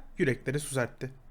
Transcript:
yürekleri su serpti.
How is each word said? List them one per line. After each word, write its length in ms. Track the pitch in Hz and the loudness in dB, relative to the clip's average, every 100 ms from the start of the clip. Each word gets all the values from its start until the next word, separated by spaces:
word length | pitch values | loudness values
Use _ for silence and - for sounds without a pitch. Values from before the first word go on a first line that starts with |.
| - - | -4 2
yürekleri 420 | 151 117 - 143 | 2 2 0 -2
su 140 | - | 0
serpti. 360 | 135 117 - 131 - - | 0 0 -2 -8 -8 -16